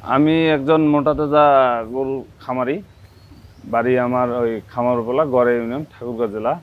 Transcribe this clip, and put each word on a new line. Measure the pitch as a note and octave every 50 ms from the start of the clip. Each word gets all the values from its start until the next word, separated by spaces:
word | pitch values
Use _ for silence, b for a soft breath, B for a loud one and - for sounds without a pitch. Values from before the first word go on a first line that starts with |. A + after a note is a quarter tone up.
| -
আমি | - B2 C3+ D3+ D#3 D#3+ E3 D#3+ D#3+
একজন | D#3 C#3+ C3+ C#3 D#3+ D#3+
মোটাতাজা | D#3 D3+ D3 D3 C#3 D3+ D3+ C#3 D3+ C#3+ D3 D3+ D3 C#3+ C#3 C3+ C3 B2 A#2+ A#2 A2+ A2 A#2+
গরু | C3 C3+ C3 C3+ C3 A#2+ - - _
খামারি, | - - B2+ B2+ B2+ B2 D3 G3 G3 - - - - - - - - - - - - - - - -
বাড়ি | - A2 A#2 A#2 B2 B2+ B2+
আমার | B2 B2 B2 B2 B2+ B2
ওই | A#2+ B2 A#2+ A2+ A2+ G#2+ G2 -
খামারপালা, | - B2 A#2+ B2 B2 A#2+ A2+ A2+ B2 C#3+ D#3+
গড়ে | D3 B2+ B2+ B2 A#2+ A#2+
ইউনিয়ন, | A#2+ A#2 A#2 A#2+ C#3 D#3
ঠাকুরগাঁও | - - - A#2+ A#2+ A#2+ A2 A#2+ A2
জেলা। | G2+ G#2+ G#2+ A#2+ D3+ F3